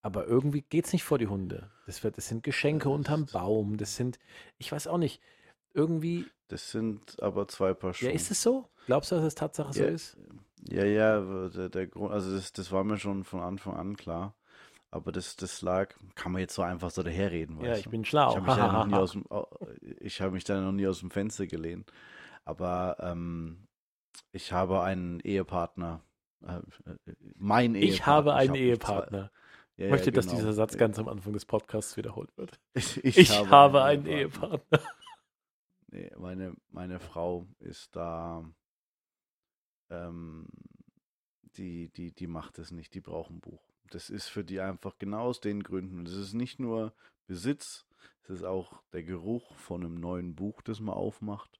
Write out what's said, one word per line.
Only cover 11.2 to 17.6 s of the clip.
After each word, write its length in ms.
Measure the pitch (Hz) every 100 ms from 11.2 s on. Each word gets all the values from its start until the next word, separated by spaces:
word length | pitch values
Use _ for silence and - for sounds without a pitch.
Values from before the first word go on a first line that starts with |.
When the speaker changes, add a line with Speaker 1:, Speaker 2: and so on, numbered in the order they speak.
| 95 95 92
Speaker 2:
der, 200 | 90 92
der 180 | 95 92
Grund, 260 | - 101
also 220 | 104 92
das, 180 | 95 92
das 200 | - 90
war 120 | 95
mir 140 | 98 104
schon 260 | 95 98
von 160 | 95 90
Anfang 340 | 87 95 98 -
an 200 | 90 101
klar. 380 | - 82 98 - _ - - - _
Aber 220 | 82 80
das, 240 | 87 90 -
das 260 | 92 -
lag, 320 | 90 92 98 - -
kann 180 | - 87
man 80 | 92
jetzt 140 | 92
so 80 | -
einfach 280 | 87 87 87
so 120 | -
daherreden, 560 | 85 82 98 85 80
Speaker 1:
Ja, 180 | 80